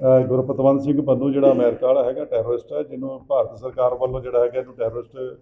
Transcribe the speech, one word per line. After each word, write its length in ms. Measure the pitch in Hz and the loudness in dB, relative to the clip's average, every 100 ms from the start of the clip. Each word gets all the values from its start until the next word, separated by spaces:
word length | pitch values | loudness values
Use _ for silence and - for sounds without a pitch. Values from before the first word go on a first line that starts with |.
| 131 | 4
ਅਹ, 180 | 131 | 4
ਗੁਰਪਤਵੰਤ 580 | 120 127 131 131 135 139 | 4 0 0 2 2 2
ਸਿੰਘ 200 | 139 143 | 2 -2
ਪੰਨੂ 280 | 135 127 135 | 2 0 0
ਜਿਹੜਾ 220 | 135 139 | 2 4
ਅਮਰੀਕਾ 340 | 127 120 113 127 | 4 2 0 2
ਵਾਲਾ 180 | 135 | 2
ਹੈਗਾ, 200 | 123 131 | 2 -2
ਟੈਰਰਿਸਟ 480 | - 120 110 120 - | -4 -2 -2 -4 -4
ਹੈ, 100 | 147 | -8
ਜਿਹਨੂੰ 440 | 151 131 135 131 - | -8 -10 -10 -12 -2
ਭਾਰਤ 320 | 135 113 127 | 0 0 -4
ਸਰਕਾਰ 360 | 127 123 123 | -12 -2 -2
ਵੱਲੋਂ 260 | 123 127 131 | 0 -4 -4
ਜਿਹੜਾ 240 | 127 123 | -2 0
ਹੈਗਾ 160 | 123 127 | 0 -2
ਇਹਨੂੰ 140 | 127 | -8
ਟੈਰਰਿਸਟ 600 | 127 113 117 117 135 127 131 | -6 -6 -6 -12 -12 -12 -12